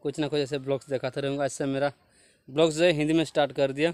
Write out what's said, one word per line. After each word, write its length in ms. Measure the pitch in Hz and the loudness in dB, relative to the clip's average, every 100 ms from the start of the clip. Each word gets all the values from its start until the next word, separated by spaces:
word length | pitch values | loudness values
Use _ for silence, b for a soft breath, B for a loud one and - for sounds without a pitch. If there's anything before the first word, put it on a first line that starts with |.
कुछ 160 | 151 139 | -6 -4
ना 100 | 147 | -2
कुछ 120 | 147 | -2
ऐसे 180 | 135 143 | -2 -4
ब्लॉग्स 300 | 131 139 - | -2 -4 -2
दिखाता 300 | 131 131 135 | -4 -4 -4
रहूँगा। 240 | 139 139 | -4 -2
आज 60 | 139 | -4
से 160 | - 139 | -2 -4
मेरा 240 | 135 139 - _ b b b - | 0 -2 -4 _ b b b -8
ब्लॉग्स 260 | 135 165 | 0 2
जो 100 | 151 | 4
है 80 | 175 | 2
हिंदी 200 | 151 151 | 4 2
में 120 | 160 | 2
स्टार्ट 280 | 156 - 143 | 2 0 0
कर 200 | 135 139 | 0 -2
दिया। 180 | 135 160 | 2 -2